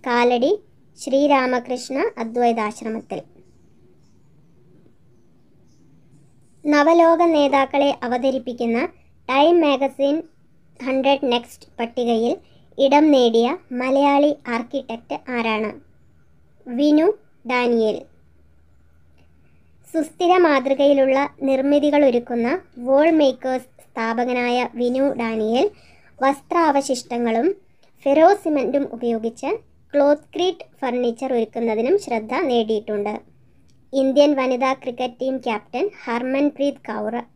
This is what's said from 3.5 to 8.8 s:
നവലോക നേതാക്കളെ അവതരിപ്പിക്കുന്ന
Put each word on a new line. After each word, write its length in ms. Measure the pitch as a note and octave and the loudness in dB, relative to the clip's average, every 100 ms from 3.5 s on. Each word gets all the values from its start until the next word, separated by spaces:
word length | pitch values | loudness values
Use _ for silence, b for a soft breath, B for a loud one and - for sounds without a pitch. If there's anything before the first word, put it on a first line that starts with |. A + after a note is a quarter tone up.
| _ _ _ _ _ _ _ _ _ _ _ _ _ _ _ _ _ _ _ _ _ _ _ _ _ _ _ _ _ _ _ | _ _ _ _ _ _ _ _ _ _ _ _ _ _ _ _ _ _ _ _ _ _ _ _ _ _ _ _ _ _ _
നവലോക 560 | D4 D4 D4 E4+ E4 E4 | 2 4 4 4 4 4
നേതാക്കളെ 720 | E4+ D#4 C#4+ C4+ C4+ C#4+ C#4 - | 2 2 2 2 0 0 0 -2
അവതരിപ്പിക്കുന്ന 840 | A#3+ B3 C4 C4 - A#3+ A#3 A#3 | -4 -2 -2 -4 -8 -6 -2 -2